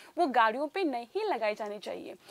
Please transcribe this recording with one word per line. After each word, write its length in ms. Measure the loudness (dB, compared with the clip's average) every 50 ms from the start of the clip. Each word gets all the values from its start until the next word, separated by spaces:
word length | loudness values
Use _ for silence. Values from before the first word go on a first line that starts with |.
| -20 -12 _ 0
वो 80 | 0
गाड़ियों 420 | 4 6 6 6 6 4 0 -4 -4
पे 160 | -2 -2 0
नहीं 400 | 0 -2 -2 -6 -6 _ -4 -2
लगाए 300 | 0 0 0 0 -2 -2
जाने 240 | -2 -6 -8 -8 -8
चाहिए, 360 | -8 -8 -8 -8 -10 -12 -14 -16 -18 -20